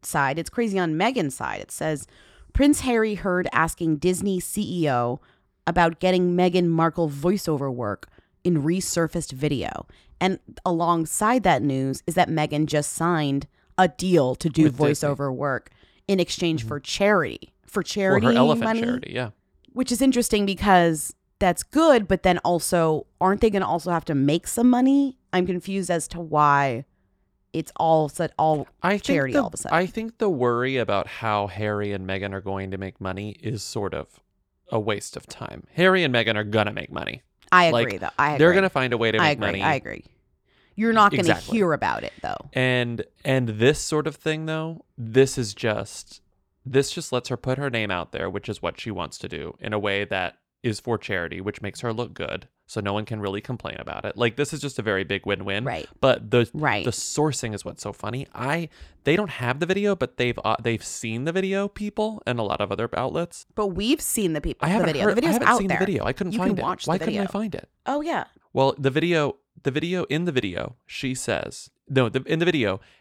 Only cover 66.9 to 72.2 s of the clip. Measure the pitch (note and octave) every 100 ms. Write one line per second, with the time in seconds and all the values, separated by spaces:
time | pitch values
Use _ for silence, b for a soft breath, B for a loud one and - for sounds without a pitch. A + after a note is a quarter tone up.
66.9 | F3+ E3 G#3 G3 G3+ A3 - - _ -
67.9 | C#4+ D#4 A#3 - _ _ B2+ C3+ - C3+
68.9 | C3+ E3+ E3+ C#3+ - _ - C#3+ C3+ E3+
69.9 | F3+ - D3+ F3 B2+ G2+ F2 - - _
70.9 | - C3+ B2+ - F#2+ - - - _ -
71.9 | C3 A#2 C3